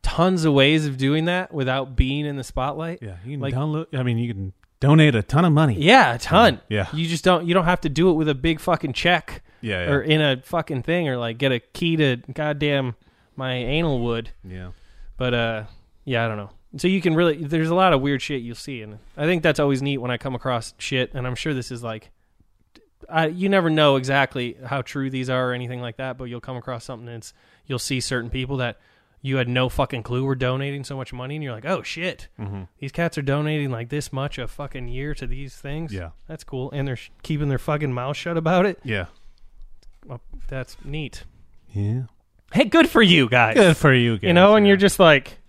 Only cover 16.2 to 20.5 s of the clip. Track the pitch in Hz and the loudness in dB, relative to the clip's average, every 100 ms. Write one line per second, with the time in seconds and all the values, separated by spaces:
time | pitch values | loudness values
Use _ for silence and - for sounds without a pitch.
16.2 | 113 107 101 - _ 147 185 190 170 160 | -2 -4 -10 -18 _ -4 0 2 2 2
17.2 | 175 147 147 160 160 175 190 143 139 139 | 2 0 -2 -2 0 2 4 4 2 -2
18.2 | - 139 120 117 - 127 107 107 - - | -4 -8 -8 -12 -12 -12 -14 -18 -20 -4
19.2 | 151 180 160 143 143 135 139 139 123 123 | 0 2 2 2 2 2 0 -2 -4 -6
20.2 | 139 123 131 | -6 -6 -4